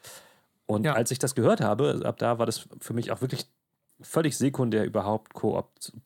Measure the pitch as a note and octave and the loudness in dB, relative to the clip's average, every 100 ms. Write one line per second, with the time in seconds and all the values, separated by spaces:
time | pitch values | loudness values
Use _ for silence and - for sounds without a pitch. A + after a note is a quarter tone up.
0 | - - - _ _ _ - G#2 C#3+ B2 | -20 -20 -20 _ _ _ -4 0 2 2
1 | A#2+ C3 C3+ - A#2+ A3 G#2+ A2 C#3+ - | 2 0 -2 2 4 4 2 2 2 0
2 | - A#2 A2+ A#2 A#2 - - - - A#2 | -2 -2 0 0 0 -2 -8 -16 -6 -4
3 | A2 A2 C3 - - _ _ _ _ _ | -4 -4 -4 -6 -10 _ _ _ _ _
4 | - - D#3+ - C3+ C#3 B2 G#2+ G#2 G#2+ | -4 0 2 2 0 2 0 2 0 0
5 | G2 G#2+ - - A2 F2+ - - - - | 0 -2 -4 -4 -2 -2 -4 -10 -16 -16